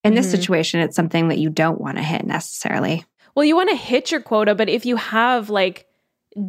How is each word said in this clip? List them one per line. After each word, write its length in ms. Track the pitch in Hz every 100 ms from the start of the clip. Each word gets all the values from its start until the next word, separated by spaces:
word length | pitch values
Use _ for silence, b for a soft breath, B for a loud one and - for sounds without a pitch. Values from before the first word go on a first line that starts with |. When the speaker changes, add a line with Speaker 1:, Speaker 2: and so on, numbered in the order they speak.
Speaker 1:
in 100 | 214
this 120 | 220 185
Speaker 2:
Mm-hmm. 100 | 180
Speaker 1:
situation, 440 | 175 175 160 170
it's 140 | 160
something 340 | - 170 165 165
that 100 | -
you 120 | 156
don't 300 | 156 160 -
wanna 220 | 135 -
hit 220 | 151 165 -
necessarily. 800 | 165 - - - - - 165 - _ b
Speaker 2:
Well, 100 | -
you 120 | 302 330
wanna 180 | 370
hit 380 | 302 - 254 -
your 80 | 311
quota, 340 | - 220 208
but 140 | 208 202
if 180 | 233 240
you 100 | 233
have, 540 | - 220 240 247 208
like, 360 | 202 190 185 _ _ _ _ _ 202